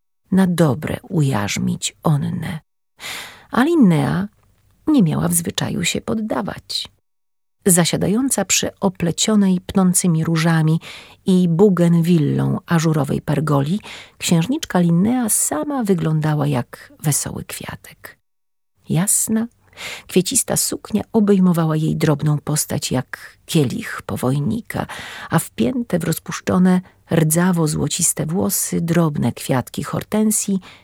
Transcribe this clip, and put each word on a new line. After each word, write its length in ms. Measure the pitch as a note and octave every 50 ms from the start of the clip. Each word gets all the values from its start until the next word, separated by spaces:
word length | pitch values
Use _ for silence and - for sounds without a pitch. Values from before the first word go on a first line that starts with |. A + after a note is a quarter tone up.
| _ _ _ _ _ -
na 140 | F#3+ F#3 F#3+
dobre 520 | F3+ F3 D#3+ E3+ D3 A#2+ - - - - - - -
ujarzmić 880 | - D#3 C#3+ C3+ C3 G#2 G#2 G2 - - B2 B2 A#2 - - - - _
Onnę. 580 | - - D3 C#3 D#3 - - - - - F3+ D#3 _ _ _ _ _ _ _ - - - - - - - - - - -
A 120 | - -
Linnea 680 | B3+ E4 F4 D#4+ A#3+ F3+ E3 D3 C#3 C#3+ D#3 F3 G3+ G#3 _ _ _ _ _ _ _ _ _ _ -
nie 160 | - D4+ C4+
miała 260 | F#3 D3+ C#3+ D3+ D#3 E3+
w 60 | F3
zwyczaju 500 | F3 E3+ F#3+ - - - - - - F3
się 160 | - - -
poddawać. 880 | - - - A3+ G#3+ A3 C4 C4 G#3 - - - - - - - - - _ _ _ _ _ _ _ _ _ _ _ _ _ _ -
Zasiadająca 800 | G3+ E3+ F3+ E3 - - D3+ E3 E3+ G3 A#3 C4+ C4 - - G3
przy 260 | - - - F#3 - - -
oplecionej 800 | - F3+ F#3 - F3 F3 D#3+ - - - G#3+ G#3 G3 F#3+ F#3 F#3
pnącymi 640 | - - - G3 F#3 F3+ F3 - - F3+ D#3+ D#3+ D#3+
różami 560 | E3+ E3 D#3+ D#3+ E3+ E3 D#3+ D#3 D#3 D#3+ E3 - - - - - - - _ -
i 220 | G3 F#3 F#3 F3+ E3+
bugenwillą 1120 | E3 D#3+ G#3 G#3+ F3+ F3 F3 E3+ E3+ E3+ D#3+ E3+ F3+ D#3+ C#3+ C#3 C3+ C#3 C3+ C#3 C#3 - -
ażurowej 560 | - E3+ E3+ D#3 E3 D3+ D#3 C#3 C#3+ C#3 C#3+
pergoli, 580 | - - D3+ - D#3 D3+ D3 C#3 C#3 D3 F#3 G#3+ - - - - - - _ -
księżniczka 640 | - - F#3 E3 E3 A3 C4+ D#4+ - - - F#3
Linnea 480 | F3 E3+ E3+ E3+ F#3+ A3+ B3+ B3+ A#3+ G#3+
sama 560 | - - - - - D4+ D4+ D4 C#4+ C4 A3+
wyglądała 640 | G3 G3 D#3+ D#3+ D#3+ D#3 D#3 D3+ D#3 D3+ D3 C#3
jak 460 | D3 C#3 B2 A#2+ - - - - - _ _
wesoły 440 | - D#3 C#3 - - - - - -
kwiatek. 760 | - - - - - - - - - - _ - - - _ _ _ _ _ _ _ _ _ _ _ _ _ _ -
Jasna, 580 | C#3 D#3 F#3+ G#3 - - - - A3 A3 A3+ A#3+ _ _ _ _ - - - - - - -
kwiecista 500 | - - F#3 F3+ - C4+ - - - -
suknia 460 | D#3+ - - - - - - G#3+ G3 - _
obejmowała 640 | - A3+ G#3 G3 G#3 F#3 F#3 F3+ E3+ E3+ E3 D#3 D#3
jej 200 | D#3 D#3 D#3 D#3
drobną 420 | D#3 D#3 D#3 D3 C#3+ D3+ D3+ D3 C#3+
postać 540 | - - D3+ D3 - - - - - -
jak 460 | - C3 - _ - - - - - _ _
kielich 560 | - - D#3+ C#3+ A#2 F2+ - - - - - -
powojnika, 800 | - G2+ - - B2+ C3+ D3 C#3+ - A3 A#3 - - - - - - - - - - - - - -
a 80 | - E3
wpięte 600 | - - _ - A3 B3 C4 B3 A#3+ - - E3+
w 60 | E3
rozpuszczone, 760 | E3+ D#3+ - - - - - - - G3 F#3 F3+ F#3 F#3 F#3 F#3 - _ _ _ -
rdzawo-złociste 1160 | - E3 D#3+ D#3 D#3 E3+ F3 F#3 F3+ E3+ D#3+ D3+ D#3+ D#3 C#3 D3 - - E3 - - - D3
włosy 540 | D#3 E3+ G3 G3+ G3+ G3 - - - F3+ F3
drobne 520 | E3+ E3 E3 F3 E3+ D#3 D3 F#3+ G#3 A#3
kwiatki 520 | - - - - C#3+ B2+ A#2 - - - D3
hortensji 760 | - - - - - - G#3+ G#3+ A3 G#3 - - - G3 F#3+ - - - -